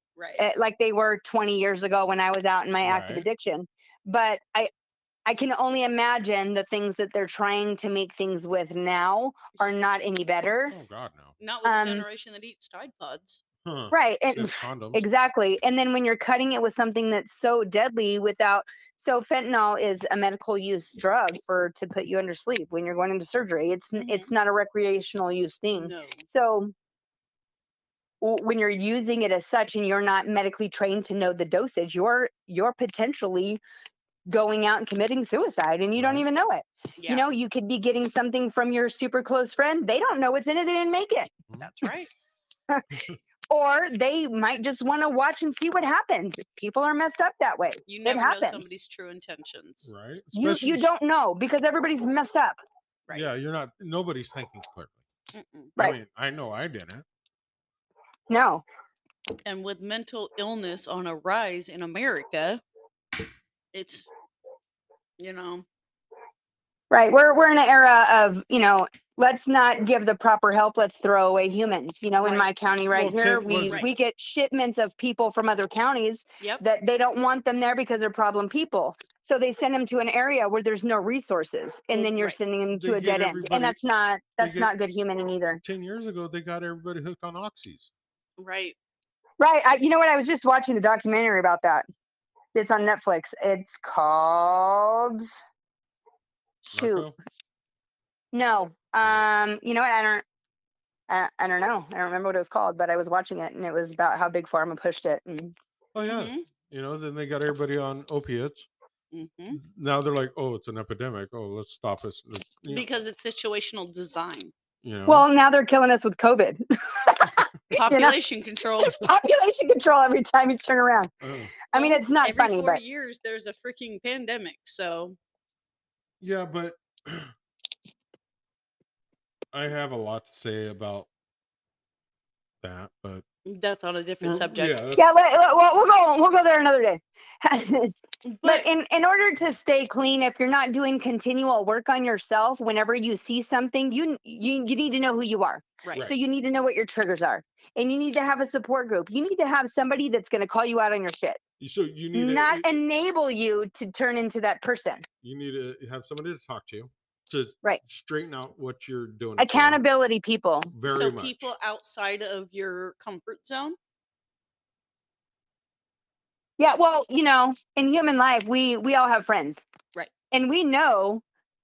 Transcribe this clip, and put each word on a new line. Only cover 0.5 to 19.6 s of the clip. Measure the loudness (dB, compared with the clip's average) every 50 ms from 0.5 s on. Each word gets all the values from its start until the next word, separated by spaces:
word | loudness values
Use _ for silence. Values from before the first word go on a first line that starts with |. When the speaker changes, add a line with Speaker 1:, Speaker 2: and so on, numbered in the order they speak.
| 0
Speaker 2:
like | 0 -2 -2 0
they | 0 -2 0 2
were | 2 2 0 0 -2 -4
twenty | -4 -2 -2 0 0 0 0
years | 0 0 -2 -2
ago | -2 0 0 0 0
when | 0 0 0
I | 0 0
was | 0 0 0
out | 0 0 0 0
in | -2
my | -2 -2 0
active | 0 -2 -2 -4 -6 -8
Speaker 3:
Right. | -6 -4
Speaker 2:
addiction. | -4 -6 -4 -4 -6 -6 -6 -8 -12 _ _ _ _ _ _ -10
But | -2 0 0 2 2 0 -4 _ _ -4
I, | -2 -2 -4 _ _ _ _ _ _ _ _ _ _ -4
I | -4 -2
can | -2 -2 -2 -2
only | -2 -2 -2 0 0 -2
imagine | -2 0 0 0 0 0 -2 -2 -2 -2 -2 -2 -2 -2
the | -4 -4
things | -4 -4 -4 -4 -4 -4
that | -4 -6 -4 -4
they're | -4 -4
trying | -4 -4 -4 -2 -2 0 -2 -2 -4 -4
to | -6 -6 -4
make | -4 -4 -4 -6 -6
things | -8 -6 -6 -6 -6 -6
with | -4 -4 -4 -4 -4 -6
now | -6 -4 -2 -2 0 0 0 0 0 -2 -4 -8 _ -20 -14 _ -4
are | -2 -2
not | -2 0 0 0 0 0 -2
any | -4 -4 -4 -2
better. | -2 -2 -2 0 -2 -2 -2 -2 -4 -6
Speaker 3:
Oh, | -12 -18
God, | -18 -16 -14 -14 -14 _
no. | _ -20 _ _ _
Speaker 1:
Not | -4 -4 -4 0 0
with | 2
the | 2
Speaker 2:
Um, | 2 2
Speaker 1:
generation | 0 -2 -6 -6 -10 -12 -16 -16 -18 -18
that | -20 -20
eats | -20 -20 _ -20
Tide | -20 -18 -18 -18 -18 _ -16
Pods. | -14 -14 -14 -14 -14 -16 -18 -18 _ _ _ _ -12
Speaker 3:
Huh. | -10 -10 -8 -6 -2
Speaker 2:
Right, | 0 2 2 2 0 0
and | -2 -2 -2 -2 -6 -6
Speaker 3:
Save | -6 -8 -8 -10
condoms. | -10 -12 -10 -4 -4
Speaker 2:
exactly, | -2 -2 2 2 2 2 2 2 0 0 0 0 0 0
and | 0 0
then | 0 0 0 0
when | 0 0
you're | 0 -2
cutting | -2 0 0 0 0 0 0 0
it | 0
with | -2 -2 0
something | -2 -2 -2 -2 -2 -2 0
that's | -2 -2 -4 -8 -12
so | -4 -2 0 0 0 0
deadly | 0 0 0 0 0 0 -2 -2 -2 -2
without, | -2 -2 -2 0 0 2 2 2 0 -2 -6 -16 -20 -20 _ _
so | _ -2 -2 -2 -2
fentanyl | 0 -2 -2 -2 0 0 0 2